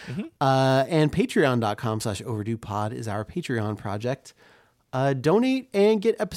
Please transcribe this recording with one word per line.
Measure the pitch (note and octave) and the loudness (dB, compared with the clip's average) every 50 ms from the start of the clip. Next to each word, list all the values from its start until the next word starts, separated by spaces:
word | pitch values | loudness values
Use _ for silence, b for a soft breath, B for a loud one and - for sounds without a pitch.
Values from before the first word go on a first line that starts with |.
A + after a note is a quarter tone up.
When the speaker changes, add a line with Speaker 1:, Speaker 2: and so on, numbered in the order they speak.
| B | B
Speaker 1:
Mm-hmm. | B B2+ E3+ A#3+ E4 _ - | B -10 -8 -10 -10 _ 0
Speaker 2:
Uh, | D3 C3+ C3+ C3+ C3+ C3 C3 C3+ C3+ - | 2 2 4 4 4 4 4 2 2 2
and | E3+ D#3 D3+ D3 - | 2 2 2 2 2
patreon | D#3+ A#3+ - - - D#3 C3+ B2 A#2+ | 0 -2 0 2 2 4 4 4 2
dot | A2+ G#2 G#2+ | 0 0 -2
com | - - A2+ A2 A2 | -2 -2 -4 -2 -2
slash | - A#2 G2 - G2+ | -2 -4 -4 -6 -6
overdue | A#2+ A2+ G#2+ G2+ A2+ A#2 | -6 -6 -4 -4 -4 -4
pod | A2 - - G#2 G#2 G#2+ G#2+ B2 | -6 -6 -6 -4 -2 -2 -4 -4
is | B2+ A#2 | -6 -6
our | A2 G2 G#2+ G#2+ | -6 -4 -6 -6
Patreon | - - F3+ - - B2+ A2+ G#2+ G#2+ G#2+ | -6 -8 -8 -4 -2 -2 -2 -2 -2 -4
project. | G2+ - G#2 G2 G#2+ A2 B2 C#3 - - - - b b b b b b b b b b - | -6 -6 -6 -6 -4 -4 -4 -6 -6 -8 -20 -20 b b b b b b b b b b -6
Uh, | - C3 C3+ C#3 C#3 | -2 0 0 0 0
donate | C3 A#2 D3+ F3 A3 B3 C4 C4 C4 B3+ _ - | 0 2 2 4 4 4 2 0 -2 -4 _ 2
and | G3+ G3+ G#3+ A3 G#3+ | 4 4 4 4 4
get | F#3+ A3+ G#3+ - | 2 0 0 0
ep-, | G#3+ F#3 - | -2 -6 -6